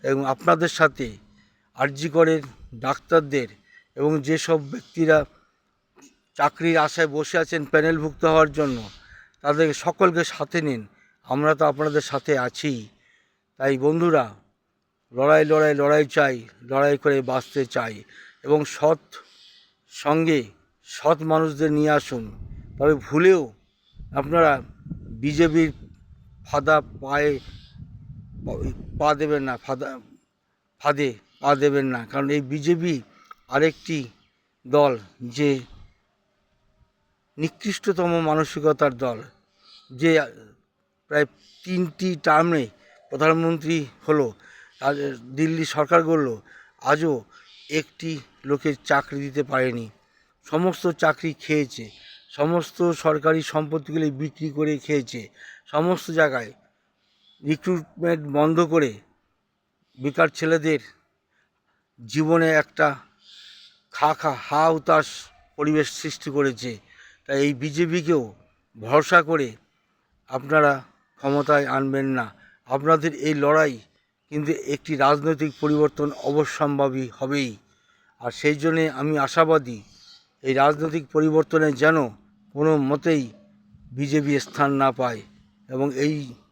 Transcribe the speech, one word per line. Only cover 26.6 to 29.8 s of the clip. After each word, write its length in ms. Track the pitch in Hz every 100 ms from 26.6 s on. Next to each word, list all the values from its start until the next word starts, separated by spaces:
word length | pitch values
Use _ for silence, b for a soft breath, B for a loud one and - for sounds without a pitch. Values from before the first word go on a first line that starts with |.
| 139 151 - -
পায়ে 300 | 135 143 147 139 - - - - - - - - - - - - - - - -
পা 120 | 151 147
দেবেন 280 | 151 147
না, 100 | 135 120
ফাঁদা, 320 | - 131